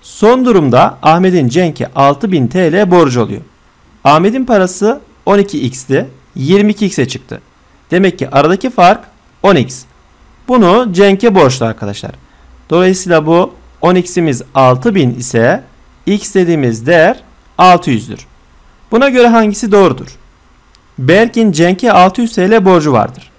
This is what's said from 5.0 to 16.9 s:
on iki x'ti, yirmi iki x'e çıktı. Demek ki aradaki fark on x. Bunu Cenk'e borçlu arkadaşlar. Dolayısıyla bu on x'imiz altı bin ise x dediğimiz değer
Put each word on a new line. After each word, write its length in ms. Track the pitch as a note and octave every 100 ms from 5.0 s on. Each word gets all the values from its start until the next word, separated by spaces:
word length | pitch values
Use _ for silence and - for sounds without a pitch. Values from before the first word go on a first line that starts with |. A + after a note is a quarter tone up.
| _ _ -
on 120 | G3+
iki 220 | G3+ D3+
x'ti, 460 | A#2+ - - C3+ A3+ - _
yirmi 380 | - C3+ G3 G#3
iki 140 | G#3 G3+
x'e 220 | - B2+
çıktı. 320 | - - - _ _ _ _ _
Demek 280 | F3 F#3+ F3
ki 120 | C3
aradaki 400 | C#3 D3 F#3+ C4
fark 340 | A#3+ F3+ A3 - _ _ _
on 140 | G3 F3+
x. 280 | A#2 - - _ _ _ _ _ -
Bunu 400 | B3 F#3 G3+ B3
Cenk'e 420 | F3 G3+ G3 A#3
borçlu 320 | F#3+ C#3+ B2+ A2+
arkadaşlar. 460 | A2 G2+ G2+ A2 - _ _ _ - _
Dolayısıyla 560 | D#3+ F#3 F#3 F#3 E3 D#3
bu 280 | E3 F#3 - _ _
on 140 | E3
x'imiz 480 | F3+ F3 - E3 B2+ -
altı 400 | - C3 C3 F3
bin 200 | G3+ C3
ise 480 | B2 A#2+ A#2 A#2 G3 - _ _ _ -
x 280 | G3+ -
dediğimiz 520 | G3 F3 E3 B2+ A2+
değer 340 | A#2